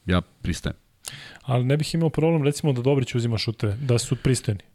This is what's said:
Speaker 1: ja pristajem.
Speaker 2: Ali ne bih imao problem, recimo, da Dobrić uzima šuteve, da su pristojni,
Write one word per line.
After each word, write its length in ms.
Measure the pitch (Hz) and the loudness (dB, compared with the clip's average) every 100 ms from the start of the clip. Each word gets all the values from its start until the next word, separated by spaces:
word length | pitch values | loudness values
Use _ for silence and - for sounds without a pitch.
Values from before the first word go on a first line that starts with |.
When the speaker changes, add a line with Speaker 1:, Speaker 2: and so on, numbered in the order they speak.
| - | 0
Speaker 1:
ja 140 | 90 - _ | 0 0 _
pristajem. 340 | - 82 - - _ _ - - - - | -6 -4 -6 -10 _ _ -18 -16 -18 -14
Speaker 2:
Ali 220 | - 123 | -2 0
ne 120 | 123 151 | 2 0
bih 180 | 147 | 0
imao 140 | 165 165 | 0 0
problem, 320 | - 160 165 | 2 2 2
recimo, 300 | 139 147 160 | 2 0 0
da 100 | 123 | 2
Dobrić 320 | 123 139 127 | 2 2 2
uzima 240 | 120 117 110 | 0 0 0
šuteve, 380 | - 110 107 104 | -2 -2 -2 -2
da 220 | 139 120 | 0 0
su 180 | - 123 | 2 -2
pristojni, 440 | 135 123 - 98 - | 0 0 0 -4 -8